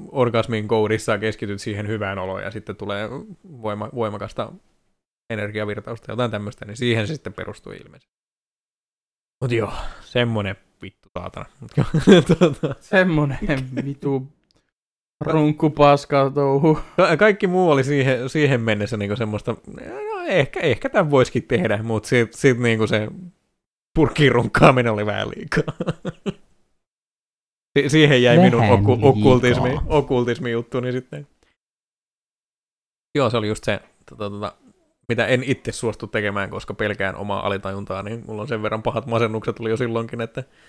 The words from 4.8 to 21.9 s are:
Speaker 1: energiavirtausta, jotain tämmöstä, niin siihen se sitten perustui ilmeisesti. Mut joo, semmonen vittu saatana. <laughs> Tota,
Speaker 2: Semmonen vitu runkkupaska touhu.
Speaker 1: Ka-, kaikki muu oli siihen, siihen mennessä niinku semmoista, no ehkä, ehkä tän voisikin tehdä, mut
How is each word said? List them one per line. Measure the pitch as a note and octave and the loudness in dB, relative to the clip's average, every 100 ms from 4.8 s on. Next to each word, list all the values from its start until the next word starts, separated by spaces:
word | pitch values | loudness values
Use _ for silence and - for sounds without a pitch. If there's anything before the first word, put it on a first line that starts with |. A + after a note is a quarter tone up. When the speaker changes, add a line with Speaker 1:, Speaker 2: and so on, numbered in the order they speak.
| _ _ _ _ - | _ _ _ _ -12
Speaker 1:
energiavirtausta, | A2 G#2 G#2+ G#2 G#2 - A2+ - | -8 -6 -6 -6 -6 -10 -12 -10
jotain | A2 A#2+ | -6 -4
tämmöstä, | G#2+ G#2 - | -4 -8 -12
niin | G#2+ G2 | -14 -6
siihen | A#2+ A2+ G#2 | -2 0 -2
se | |
sitten | D#3 - | -6 -10
perustui | - F#2 G#2 G2 F#2+ | -12 -12 -14 -16 -18
ilmeisesti. | G#2+ - _ _ _ _ _ _ _ _ _ _ _ _ _ _ | -20 -20 _ _ _ _ _ _ _ _ _ _ _ _ _ _
Mut | C3+ | -4
joo, | A#2 G#2 - - - | -2 -2 -4 -8 -10
semmonen | - B2 A#2+ A2 G2 F#2+ _ _ | -6 -2 0 0 -4 -8 _ _
vittu | F#2 - _ - | -20 -20 _ -12
saatana. | F2+ - - _ - - | -12 -12 -16 _ -6 -2
<laughs> | - D#3+ C#3 F#3 - E3 | 0 2 8 8 8 4
Tota, | F3 C#3 D3 C#3 | 2 2 -6 -8
Speaker 2:
Semmonen | - G3 F#3 D#3 D3 C3 G3+ C#3 C3 B2+ | 0 2 4 2 0 -2 -4 -4 -4 -8
vitu | C3+ C#3 C#3 C3+ C3+ _ _ _ _ _ _ _ _ - | -8 -6 -4 -4 -4 _ _ _ _ _ _ _ _ -8
runkkupaska | D#3+ D#3+ D3+ D3+ D#3 D3 C#3+ C#3+ - C#3+ C#3 | 0 2 2 2 0 4 6 6 2 0 2
touhu. | C#3+ C#3 C#3 D#3+ D#3 - - | 2 2 4 4 2 0 2
Speaker 1:
Ka-, | F3 D#3 | 2 4
kaikki | G#3+ G3+ F#3+ | 4 4 0
muu | F3+ F3+ | 2 4
oli | C#3+ | 4
siihen, | C3 C#3+ C3+ B2+ C3 | 2 2 2 0 -2
siihen | D#3+ D3 B2+ | 0 2 2
mennessä | A2+ G#2 G2+ G#2+ | 0 0 -2 -4
niinku | G2+ G#2 | -4 -2
semmoista, | A2 G#2+ - A#2 - - - F#4+ G#4+ | -2 -4 -6 -8 -10 -18 -14 -12 -8
no | G#4+ F4 | -8 -2
ehkä, | F#3+ C3+ F#4+ | 0 0 -2
ehkä | E3+ B2 C4 | -2 -2 -2
tän | B3 D#3+ | 0 2
voisikin | C#3+ B2+ B2 | 4 2 0
tehdä, | - B2 F3+ G#2 | -2 0 0 -2
mut | A2+ | -2